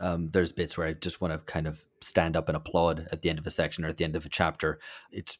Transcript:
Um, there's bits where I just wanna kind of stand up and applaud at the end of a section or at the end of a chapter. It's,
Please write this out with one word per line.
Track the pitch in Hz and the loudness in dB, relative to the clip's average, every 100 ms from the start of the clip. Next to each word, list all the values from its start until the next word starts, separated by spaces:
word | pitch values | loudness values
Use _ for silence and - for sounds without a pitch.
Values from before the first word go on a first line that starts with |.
Um, | 90 85 80 | -2 0 2
there's | 92 85 | 2 2
bits | - 80 - | 0 -2 0
where | 80 | -2
I | |
just | 80 87 - | -2 -4 -2
wanna | 87 78 | -2 -2
kind | - 85 78 | -4 -2 -2
of | 78 _ _ | -4 _ _
stand | - 90 82 | 0 2 4
up | 80 80 | 2 0
and | 78 | -2
applaud | - 87 85 80 82 | 0 4 4 2 -4
at | 78 | -2
the | 85 | 0
end | 78 | 0
of | 80 | -2
a | |
section | - 76 - | 0 0 -2
or | 80 | -4
at | 78 | -2
the | |
end | 80 82 | -2 -2
of | |
a | 78 | -4
chapter. | - 82 - 78 73 - - - | 0 2 2 -2 -2 -8 -18 -12
It's, | 98 - | -10 -10